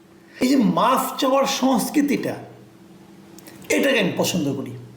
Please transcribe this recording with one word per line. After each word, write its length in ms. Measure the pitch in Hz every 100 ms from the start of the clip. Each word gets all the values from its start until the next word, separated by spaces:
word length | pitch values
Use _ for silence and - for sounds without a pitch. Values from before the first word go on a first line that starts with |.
| - - - -
এই 80 | 254
যে 80 | 269
মাফ 640 | 190 165 220 262 - -
চাওয়ার 260 | 180 277 -
সংস্কৃতিটা, 880 | - 262 240 262 311 285 214 135 - - - - - - - - - - - - - -
এটাকে 320 | 302 269 226
আমি 120 | 175 160
পছন্দ 380 | 180 180 139
করি। 160 | 131 120 - -